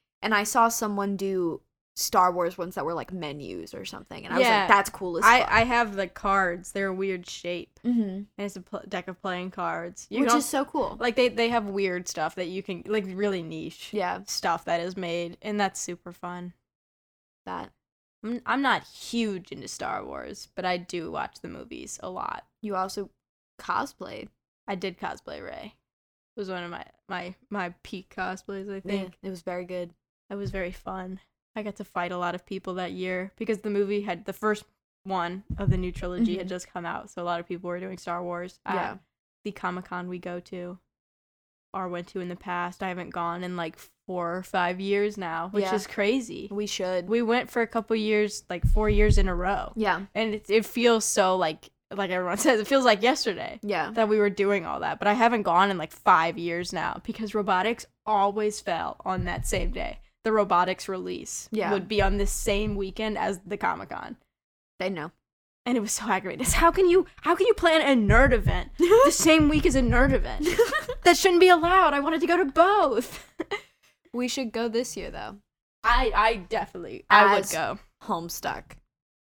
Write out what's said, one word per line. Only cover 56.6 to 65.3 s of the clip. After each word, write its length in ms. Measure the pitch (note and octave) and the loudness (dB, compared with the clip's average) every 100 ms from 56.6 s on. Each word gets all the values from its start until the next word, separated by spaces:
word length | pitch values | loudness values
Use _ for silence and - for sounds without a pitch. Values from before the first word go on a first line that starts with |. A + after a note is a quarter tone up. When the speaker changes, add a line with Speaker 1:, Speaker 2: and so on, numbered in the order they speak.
| F3 | -6
Speaker 2:
now 300 | F#3 D#3 - | -4 -4 -6
because 320 | - A3+ A3 G#3+ | -8 -8 -4 -2
robotics 500 | G#3 F#3 G3+ A#3 - _ - | 0 2 0 -2 -8 _ 0
always 560 | G#3+ G3 G3+ G#3+ G#3+ | 2 2 2 -2 -2
fell 340 | - E3+ - - | -4 -4 -4 -6
on 220 | F#3 F#3 F3+ | -6 -4 -4
that 200 | F3 - | -4 -4
same 240 | F#3+ E3+ | -2 -2
day. 280 | E3 - - - _ | -4 -6 -10 -18 _
The 80 | A3 | 0
robotics 560 | A3 G3+ F3+ F3+ F#3+ - | 2 4 4 2 -2 -6
release 640 | F#3 F#3 F3+ - - - | -8 -6 -8 -10 -12 -6
Speaker 1:
Yeah. 200 | G#3+ G3 | -4 0
Speaker 2:
would 160 | G3+ F#3 | 0 0
be 120 | G#3+ | 2
on 160 | F#3+ G3+ | 4 2
the 100 | G3 | 0
same 480 | - - G3+ G#3+ G3+ | 0 0 0 0 -2
weekend 420 | F#3+ F#3 A3 G#3 | -4 -4 -4 -2
as 220 | F#3 F#3 F#3+ | -2 -4 -6
the 120 | G3+ | -4
Comic-Con. 600 | F#3 - - - - - _ _ _ _ _ - | -4 -4 -8 -12 -12 -16 _ _ _ _ _ -8
Speaker 1:
They 120 | F#3 | -6
know. 220 | F#3 D3+ - _ | -6 -8 -14 _